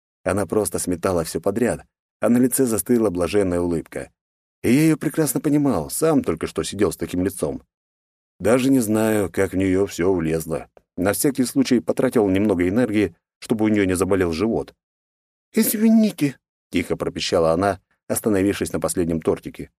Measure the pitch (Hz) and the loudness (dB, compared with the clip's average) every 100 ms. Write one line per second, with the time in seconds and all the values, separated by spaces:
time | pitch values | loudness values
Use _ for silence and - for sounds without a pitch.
0 | _ _ 90 95 95 107 101 87 90 85 | _ _ -4 -4 0 0 0 -4 -4 -2
1 | 98 87 82 85 98 101 117 78 - _ | 0 0 -2 -4 -4 0 -2 -2 -10 _
2 | _ _ 110 120 127 - 127 107 - 120 | _ _ 0 2 2 2 0 0 0 2
3 | 107 87 85 101 95 87 87 85 - 69 | 2 0 0 0 0 0 -2 -4 -6 -12
4 | 65 _ _ _ _ _ 98 131 160 151 | -12 _ _ _ _ _ 0 4 2 2
5 | 156 - 151 143 151 147 143 95 71 - | -2 -2 -2 -2 0 2 2 0 -4 -2
6 | 160 262 - 80 85 - 76 98 95 - | 2 2 0 -4 -4 -6 -6 0 -2 -2
7 | 82 90 95 - 76 64 - _ _ _ | -6 -2 -4 -2 -6 -6 -14 _ _ _
8 | _ _ _ - 92 131 131 135 107 110 | _ _ _ -4 0 2 4 2 2 0
9 | 110 107 90 98 95 92 95 92 101 - | 0 0 -2 -2 -2 0 0 0 0 -2
10 | 90 92 80 80 80 73 - _ _ - | 0 0 0 -2 -4 -8 -10 _ _ -2
11 | 92 101 147 127 120 139 123 120 - - | -2 0 0 0 0 0 2 2 0 -2
12 | 127 120 101 95 107 87 90 110 120 104 | 0 2 2 2 2 0 0 0 0 0
13 | 95 - _ _ - 110 107 107 95 90 | -2 -4 _ _ -4 0 2 2 2 0
14 | 95 98 90 80 110 90 - - _ _ | 2 2 0 0 -2 -2 -6 -14 _ _
15 | _ _ _ _ _ - 214 214 226 220 | _ _ _ _ _ -2 -2 2 4 4
16 | 214 - 143 - _ _ _ 87 - 80 | 4 0 -4 -4 _ _ _ -4 -2 -4
17 | - 80 - 92 80 85 101 92 _ _ | -4 -6 0 2 2 2 0 -2 _ _
18 | - 110 113 101 98 92 85 82 82 92 | -8 -4 0 2 2 0 -4 -4 -4 -2
19 | 85 82 101 85 71 - 71 | -2 -2 -2 -2 -6 -14 -16